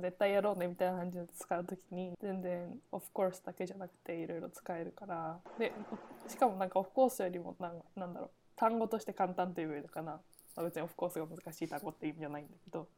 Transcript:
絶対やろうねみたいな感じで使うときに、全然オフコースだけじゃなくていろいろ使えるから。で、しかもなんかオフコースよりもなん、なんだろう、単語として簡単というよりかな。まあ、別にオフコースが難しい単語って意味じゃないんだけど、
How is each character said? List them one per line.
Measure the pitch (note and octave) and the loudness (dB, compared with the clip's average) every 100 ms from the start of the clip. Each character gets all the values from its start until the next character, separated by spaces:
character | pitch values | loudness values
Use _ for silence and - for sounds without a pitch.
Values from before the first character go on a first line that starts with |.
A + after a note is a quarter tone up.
絶 | F3+ F3+ | -4 2
対 | G3+ | 4
や | G3+ | 6
ろ | G#3 | 4
う | F#3 | 2
ね | F3+ | 0
み | F3 | 2
た | F#3 | 0
い | |
な | F#3 | 0
感 | F3+ | -2
じ | F3+ | -4
で | F3 | -8
使 | - - F3 | -10 -4 -2
う | |
と | F3 F#3 | -2 -8
き | - | -8
に、 | F3+ F#3 F3 | -8 -6 -6
全 | G#3 F#3+ | -6 -4
然 | F3+ F3 F3 C4 - | -2 -4 -6 -12 8
オ | - | 8
フ | - | 8
コ | - | 6
ー | F#3 | 6
ス | F#3 | 4
だ | - | -8
け | - F#3 | -4 -4
じ | |
ゃ | G3 | -4
な | F#3 | -10
く | _ | _
て | - | -4
い | E3+ E3 | -2 -2
ろ | E3+ | -4
い | |
ろ | E3 | -6
使 | - - E3+ | -10 -6 -4
え | |
る | E3+ | -4
か | - G3 | -8 -6
ら。 | E3+ D#3+ E3+ - - | -4 -4 -6 -10 -2
で、 | A3+ G#3+ G3+ G#3 - - - | -2 -2 -8 -10 -10 -16 -8
し | - | 4
か | B3+ | 4
も | F#3+ | 6
な | F#3+ | 2
ん | |
か | F#3+ | 2
オ | |
フ | F#3+ | 2
コ | - B3+ | 6 6
ー | |
ス | - | 4
よ | F#3 | -2
り | F3+ | -2
も | E3+ F3 | -8 -6
な | F3 | -6
ん、 | E3+ - - | -8 -12 -8
な | F3+ | -8
ん | |
だ | E3+ | -8
ろ | - | -10
う、 | _ _ | _ _
単 | - A3+ A3+ | 2 4 4
語 | A3 | 0
と | A3 | 0
し | |
て | - | -2
簡 | G3 F#3 | 0 2
単 | F3+ F#3 | 2 0
と | F3 | 0
い | D#3 | -2
う | |
よ | D3 | -4
り | C#3+ | -6
か | D#3+ | -8
な。 | D#3+ D#3 - - - | -8 -10 -14 -20 -14
ま | - | -4
あ、 | |
別 | E3+ E3 | -4 -2
に | |
オ | E3+ | -6
フ | |
コ | - F3 | -2 -2
ー | |
ス | - | -2
が | D#3+ | -6
難 | E3 - | -8 -12
し | D#3+ | -6
い | D#3+ | -6
単 | D3 | -4
語 | D#3+ | -8
っ | |
て | - D#3 | -6 -6
意 | |
味 | D#3+ | -4
じ | D3+ | -6
ゃ | |
な | D3 | -8
い | |
ん | D3 | -10
だ | - | -18
け | - | -10
ど、 | E3 D#3+ | -10 -10